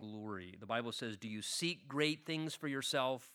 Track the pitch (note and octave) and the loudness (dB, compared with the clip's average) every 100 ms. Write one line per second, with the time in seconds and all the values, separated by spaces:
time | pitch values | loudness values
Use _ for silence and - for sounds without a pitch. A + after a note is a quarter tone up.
0 | G#2+ G#2+ G#2+ G2 F2+ G2 G2+ A#2 A#2+ G#2+ | -8 -6 -4 -6 -6 -10 0 2 2 -2
1 | A#2 G2+ A2+ G#2+ - - E3+ F3 - C#3 | -4 -4 -4 -4 -2 0 0 0 -2 4
2 | D3+ D#3 - D#3+ D#3 - D3 C3+ B2+ D3 | 4 4 0 0 0 -2 -2 0 2 2
3 | C3 C3 - | 4 0 -4